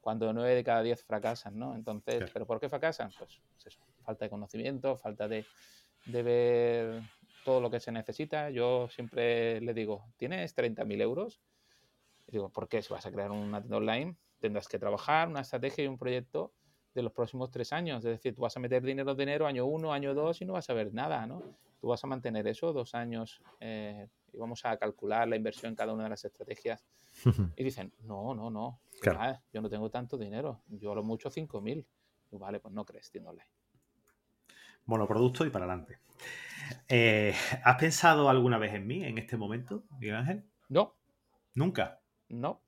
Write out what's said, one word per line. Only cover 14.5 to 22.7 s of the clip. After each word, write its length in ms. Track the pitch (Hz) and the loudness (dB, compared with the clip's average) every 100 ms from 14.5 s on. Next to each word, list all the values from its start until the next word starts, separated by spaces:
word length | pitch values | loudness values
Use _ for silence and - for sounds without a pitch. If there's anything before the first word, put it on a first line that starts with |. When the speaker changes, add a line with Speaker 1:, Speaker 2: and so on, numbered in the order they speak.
| 104 - | -4 -6
Speaker 1:
que 100 | 104 | -6
trabajar 500 | 101 104 - 156 165 | -2 -2 2 2 2
una 120 | 147 | -2
estrategia 440 | 131 123 135 135 | -6 -4 -4 -2
y 40 | 139 | -4
un 100 | 131 | -2
proyecto 560 | 123 127 127 151 175 _ _ _ _ | -2 -2 -2 -6 -6 _ _ _ _
de 80 | - | -4
los 100 | 120 | -4
próximos 380 | - 117 127 127 | -2 -4 -2 -8
tres 220 | 127 120 | -6 -4
años". 260 | 151 175 127 | -2 -2 -2
Es 60 | 113 | -2
decir, 220 | 113 131 | -2 -4
tú 80 | 117 | -2
vas 140 | 120 127 | -4 -2
a 40 | |
meter 220 | 123 127 | 0 2
dinero 320 | 127 135 135 | 2 -2 -2
de 80 | 135 | 0
enero, 220 | 139 147 151 | 0 2 0
año 200 | 135 127 | 0 0
uno, 260 | 160 160 | 0 0
año 220 | 147 139 | 0 0
dos, 260 | 139 156 170 | 0 0 0
y 40 | |
no 80 | 180 | -4
vas 140 | 185 - | -6 -2
a 40 | |
ver 180 | 120 107 | 0 0
nada, 320 | 110 139 147 113 | -2 -2 -2 -4
¿no? 160 | 156 - - _ _ | -8 -14 -18 _ _
Tú 80 | - | -2
vas 140 | 117 | -2
a 20 | 135 | -2
mantener 400 | 131 123 110 107 | -4 -2 -2 -2
eso 260 | 110 165 | 0 -2